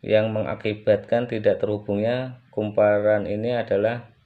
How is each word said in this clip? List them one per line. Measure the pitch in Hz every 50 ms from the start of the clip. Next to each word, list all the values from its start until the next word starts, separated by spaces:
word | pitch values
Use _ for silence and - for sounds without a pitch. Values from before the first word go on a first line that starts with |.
| -
yang | - 104 107 107 110
mengakibatkan | 110 107 107 65 - 110 - 110 107 107 - - 104 101 - - - 117 123
tidak | 120 117 107 107 113 95
terhubungnya | - - 107 104 104 104 - 101 101 107 117 120 127 131 131 127 - _ _ -
kumparan | - 107 107 104 - 104 104 104 104 104 107 107 104 101
ini | - 101 104 110 120 123
adalah | 120 113 - 101 98 104 110 117 123 120 - _ _ _